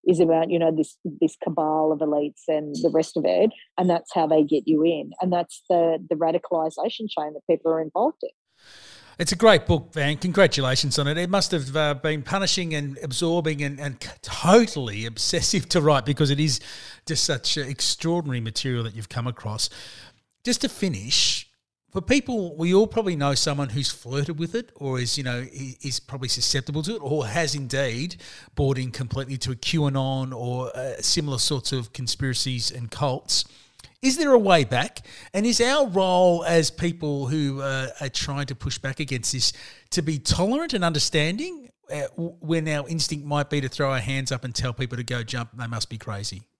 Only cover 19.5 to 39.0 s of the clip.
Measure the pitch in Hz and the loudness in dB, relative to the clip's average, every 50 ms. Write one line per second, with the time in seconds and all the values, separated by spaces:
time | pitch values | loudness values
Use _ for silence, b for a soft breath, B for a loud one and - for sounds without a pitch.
19.5 | 107 104 - - B B B B B B B B B B _ _ _ _ _ 240 | -4 -4 -4 -6 B B B B B B B B B B _ _ _ _ _ -2
20.5 | 240 - - 262 - - - 190 131 98 101 117 - - - - - - - _ | -2 0 0 -4 -2 -2 -2 -2 -2 -4 -4 -2 0 2 2 2 0 -2 -6 _
21.5 | _ _ _ _ _ _ _ _ _ 190 180 - 247 285 277 - 254 220 190 170 | _ _ _ _ _ _ _ _ _ -6 0 2 2 2 2 0 -2 -2 -2 -4
22.5 | 147 156 165 175 180 196 220 214 - 226 220 196 175 151 143 143 139 131 - 151 | -4 -2 0 4 6 6 4 4 2 -2 0 0 0 0 0 0 2 2 0 0
23.5 | 143 143 143 123 104 139 135 - - - - 120 131 143 143 143 165 151 170 165 | 0 -2 -4 -4 -4 -4 -4 -4 -6 -6 -12 -6 -4 -4 -4 -4 -4 -6 -6 -4
24.5 | - 240 233 - _ - 143 135 131 123 123 117 - 147 135 127 123 123 127 127 | -4 -6 -8 -8 _ -8 -6 -4 -2 -2 -2 -2 -2 -4 -4 -4 -4 -6 -6 -10
25.5 | - 135 135 131 127 _ - 143 120 - - - - 135 127 120 - - 117 - | -12 -12 -12 -12 -12 _ -8 -6 -6 -6 -8 -10 -12 -10 -4 -4 -2 -2 0 0
26.5 | - 135 131 - 143 131 120 165 233 220 - 131 147 156 127 107 104 170 165 143 | 0 -2 -2 -2 -6 -4 -4 -4 -6 -6 -4 -2 -2 -2 -2 -2 -2 -2 -2 -2
27.5 | 127 147 135 120 127 135 139 131 113 120 147 180 175 B B B B B B B | -4 -6 -6 -4 -2 -2 -2 -2 -2 -4 -6 -8 -10 B B B B B B B
28.5 | _ - 143 135 135 123 127 127 113 - 131 113 - 135 135 123 139 123 - 135 | _ 0 0 2 2 0 -2 -6 -6 -8 -8 -6 -6 -6 -6 -6 -8 -6 -6 -6
29.5 | 127 117 - - - 160 147 143 135 135 131 135 135 135 131 131 131 120 123 123 | -6 -4 -4 -2 0 2 0 2 0 0 0 0 -2 -2 -4 -6 -6 -6 -6 -4
30.5 | 123 123 127 123 - 131 127 135 - - - - - 175 151 147 135 123 - - | -4 -4 -6 -6 -6 -6 -6 -6 -6 -2 0 0 2 2 0 -2 -2 0 0 0
31.5 | 151 123 - - - 131 117 110 _ - 127 113 - - 139 135 123 - - 135 | 0 -2 -2 -4 -4 -4 -6 -6 _ -8 -6 -6 -4 -2 -2 -2 -2 -2 -2 -2
32.5 | 127 120 113 - - 131 117 113 - - 147 139 127 - - - - - - B | -2 -2 -4 -4 -6 -6 -10 -10 -6 -2 -2 -2 -2 -4 -4 -2 -2 -2 -2 B
33.5 | B B B B B B B B B B - 262 254 311 320 285 269 240 208 196 | B B B B B B B B B B 0 0 2 2 4 6 6 6 8 8
34.5 | 185 165 139 101 131 120 147 226 - - B B B B B B - 190 214 240 | 6 6 6 4 2 0 0 -2 -6 -14 B B B B B B -2 0 2 2
35.5 | 226 202 233 247 269 302 277 233 175 190 190 185 180 180 185 180 175 - - 165 | 2 2 2 4 4 2 2 2 2 2 2 4 6 6 6 6 6 4 2 4
36.5 | 170 165 156 - - - 180 175 170 170 151 147 143 139 139 127 147 156 147 139 | 4 4 4 2 -2 -2 -2 -2 -2 -2 -4 -4 -2 -2 -2 -2 0 0 0 0
37.5 | 135 135 135 135 135 135 131 123 - - 147 131 - - - - 143 139 143 131 | -2 -2 -4 -2 -2 -2 -4 -6 -8 -8 -8 -6 -4 -4 -4 -4 -4 -4 -4 -6
38.5 | 139 - - 127 - - - 135 131 - | -6 -6 -6 -6 -6 -6 -6 -8 -6 -6